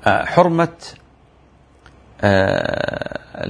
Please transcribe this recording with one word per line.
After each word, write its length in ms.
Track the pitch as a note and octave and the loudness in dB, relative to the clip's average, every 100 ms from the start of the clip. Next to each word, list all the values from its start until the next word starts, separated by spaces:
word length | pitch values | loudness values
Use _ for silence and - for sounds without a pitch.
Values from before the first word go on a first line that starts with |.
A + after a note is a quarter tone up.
| - | 0
آه، 180 | G2+ | 0
حرمة، 440 | - - F3+ E3 E3 - - - _ _ _ _ _ _ _ _ - - - - | 0 2 4 2 0 -4 -20 -20 _ _ _ _ _ _ _ _ -20 -20 -20 -2
آه، 1000 | G#2 G2 G2 G2 G1+ - - - - - - - | 2 4 2 0 -2 -4 -4 -6 -8 -12 -14 -10